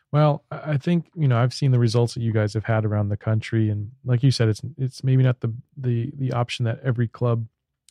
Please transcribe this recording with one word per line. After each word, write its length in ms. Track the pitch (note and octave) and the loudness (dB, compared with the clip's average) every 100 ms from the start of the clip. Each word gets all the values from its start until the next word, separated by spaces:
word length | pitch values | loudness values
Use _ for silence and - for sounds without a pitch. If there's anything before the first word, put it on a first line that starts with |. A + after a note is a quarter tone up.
| - | -2
Well, 320 | D3 D3+ C#3+ - | 2 4 2 -6
I, 220 | - D#3 | -12 -4
I 40 | D3 | -4
think, 280 | E3+ F3 - E3 | 0 -2 -2 -2
you 120 | C#3+ | 2
know, 100 | A#2 | 4
I've 160 | B2 | 2
seen 180 | - C#3 | 0 2
the 80 | B2 | 4
results 340 | A#2+ A#2+ A#2+ | 4 2 0
that 80 | C3 | -2
you 120 | A#2 | -2
guys 200 | A2 G#2 | 0 0
have 120 | G#2+ G#2+ | -2 0
had 180 | A2 G#2+ | 0 0
around 240 | G#2 G2+ | 0 -2
the 80 | G2+ | -2
country. 520 | - A2 - A2+ G#2+ | -2 -2 0 0 0
And 220 | G#2 G#2 - | -2 -6 -10
like 200 | B2+ A#2+ | -2 2
you 60 | C3+ | 4
said, 200 | - A2+ | 4 2
it's, 120 | G#2 B2+ - | 0 -6 -6
it's 260 | C3 - C3+ | -6 -4 0
maybe 180 | C3 | 4
not 160 | C3 A#2+ | 4 2
the, 140 | A#2 A#2 - - | -4 -6 -14 -8
the, 340 | C3 A#2 A#2 C#3 | -4 -2 -4 -6
the 160 | C3 | -4
option 320 | B2+ A#2+ - A#2 | -2 -4 -2 -4
that 160 | A2 | -4
every 240 | C3+ A#2 A#2 | -4 -2 -2
club 400 | - B2 A#2 A2+ _ _ _ _ | -2 -2 -2 -4 _ _ _ _